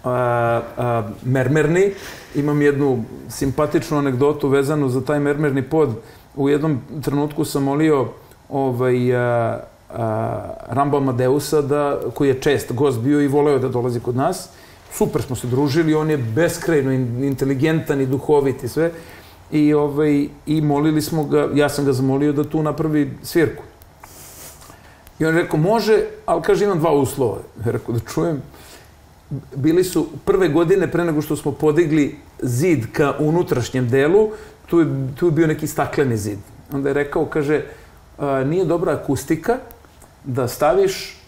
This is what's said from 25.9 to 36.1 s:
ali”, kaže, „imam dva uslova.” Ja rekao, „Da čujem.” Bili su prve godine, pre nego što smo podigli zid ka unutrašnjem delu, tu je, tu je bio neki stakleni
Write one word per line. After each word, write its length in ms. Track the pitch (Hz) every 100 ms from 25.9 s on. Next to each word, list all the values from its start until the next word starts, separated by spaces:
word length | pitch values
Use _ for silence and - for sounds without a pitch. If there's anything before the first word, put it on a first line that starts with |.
| 214 - - -
ali”, 160 | 165
kaže, 220 | 165 185
„imam 140 | 202 175
dva 140 | 160
uslova.” 460 | 143 131 - 120 - - - 113
Ja 60 |
rekao, 220 | 117 -
„Da 60 | 117
čujem.” 420 | - - 170 147 - - - - - - - - - 139 -
Bili 300 | 139 151 170
su 220 | 180 160 - 127
prve 240 | - 196 175
godine, 380 | 151 170 196 151
pre 180 | 165
nego 180 | 170 151
što 140 | 147 147
smo 160 | 151
podigli 640 | - 156 147 160 156 139 - - -
zid 420 | 127 120 180 147 110
ka 220 | - 143 -
unutrašnjem 720 | 151 165 180 131 110 131 123
delu, 420 | 135 143 202 220 - - - -
tu 140 | 170
je, 60 | 147 135 131 -
tu 100 | 175
je 60 |
bio 140 | 151 165
neki 200 | 151 147
stakleni 500 | - 135 - 135